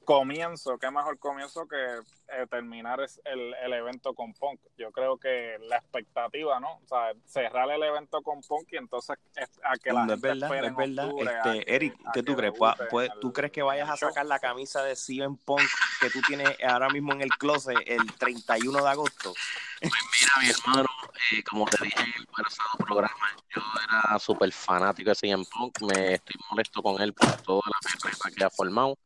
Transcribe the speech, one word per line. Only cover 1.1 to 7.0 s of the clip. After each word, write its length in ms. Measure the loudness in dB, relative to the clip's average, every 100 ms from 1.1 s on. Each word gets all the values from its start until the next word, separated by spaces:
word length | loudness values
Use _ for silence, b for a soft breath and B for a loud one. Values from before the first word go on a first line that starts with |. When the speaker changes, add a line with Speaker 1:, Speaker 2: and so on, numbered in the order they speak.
| -4
Speaker 1:
comienzo 480 | -6 -6 -8 -10 -8
que, 100 | -6
eh, 720 | -4 -6 -12 _ -12 -8 -6
terminar 540 | -6 -8 -10 -6 -4
es-, 180 | -4 -8
el, 280 | -8 -8 -6 -6
el 100 | -4
evento 400 | -4 -4 -6 -6
con 180 | -6 -10
Punk. 280 | -6 -6 -6 _ -14
Yo 120 | -10
creo 260 | -2 0 0
que 400 | 0 -2 -4 -10 -2
la 80 | -2
expectativa, 840 | -2 -8 -6 -4 -4 -4 0 0
¿no? 160 | -2 -10
O 100 | _
sea, 260 | 0